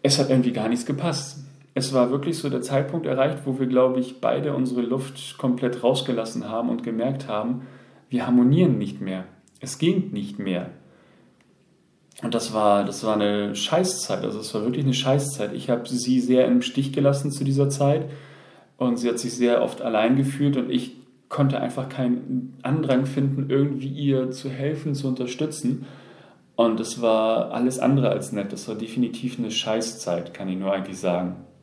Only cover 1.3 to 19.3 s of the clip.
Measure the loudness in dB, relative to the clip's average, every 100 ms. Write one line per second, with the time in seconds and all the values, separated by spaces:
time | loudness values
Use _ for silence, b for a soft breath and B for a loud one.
1.3 | -14 -18 -20 -8 -4 0 2 2 2 -2
2.3 | -4 -2 -4 0 0 0 -2 -2 2 2
3.3 | 0 -4 -2 2 4 4 2 -2 -2 0
4.3 | 0 0 0 0 0 0 -2 -4 -12 -14
5.3 | -2 0 2 0 2 2 2 0 -2 -4
6.3 | -6 -6 -4 -2 -2 -4 -2 -2 -2 -4
7.3 | -4 -2 -4 B B B B B -4 4
8.3 | 6 6 6 6 4 -2 -6 -6 -6 -10
9.3 | -18 _ _ -12 0 2 2 -2 -6 -8
10.3 | -8 -4 -4 -6 -14 b b b b b
11.3 | b _ _ _ _ _ _ _ -10 -4
12.3 | -2 -2 2 4 4 2 -2 0 2 2
13.3 | 0 -2 -4 0 2 2 -2 -4 -2 -2
14.3 | -4 -6 -2 -2 0 0 0 2 2 2
15.3 | -4 -4 -4 -2 -2 -2 -4 2 2 4
16.3 | 4 6 4 2 -2 -2 2 4 4 -2
17.3 | -2 0 2 2 2 2 2 -2 B B
18.3 | B B B B _ 0 0 0 -2 -4